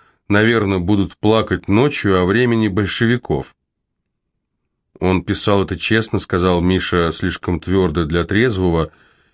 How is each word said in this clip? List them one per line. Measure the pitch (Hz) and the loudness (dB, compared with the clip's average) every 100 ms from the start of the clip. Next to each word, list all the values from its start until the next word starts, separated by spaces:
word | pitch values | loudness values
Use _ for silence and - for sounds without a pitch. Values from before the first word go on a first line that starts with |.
| - _ - | -20 _ -2
наверное, | 101 110 117 101 95 | 2 2 2 0 -2
будут | 87 104 85 - | 0 0 0 -2
плакать | 107 110 101 90 - | 2 2 0 -4 0
ночью | 101 143 147 104 92 | 2 2 0 0 2
о | |
времени | 92 107 123 113 107 | 2 2 2 0 0
большевиков». | 95 98 - 113 120 - 71 65 _ _ _ _ _ _ _ _ _ _ _ _ _ _ - | -2 -2 0 0 0 -2 -4 -6 _ _ _ _ _ _ _ _ _ _ _ _ _ _ -6
«Он | 90 92 | -2 -2
писал | 87 98 - 101 | -2 -4 0 0
это | 90 82 | 0 -4
честно», | - 107 107 101 | -2 -2 0 -4
сказал | - 92 92 87 | -2 0 2 2
Миша | 87 92 - 90 85 | 2 0 0 0 -2
слишком | 80 92 - - 85 | -2 -6 -4 -4 -4
твердо | - 95 92 78 | 0 0 0 0
для | 80 85 | -2 -2
трезвого, | 80 101 127 95 92 82 78 _ _ _ _ | 0 0 0 0 0 0 -2 _ _ _ _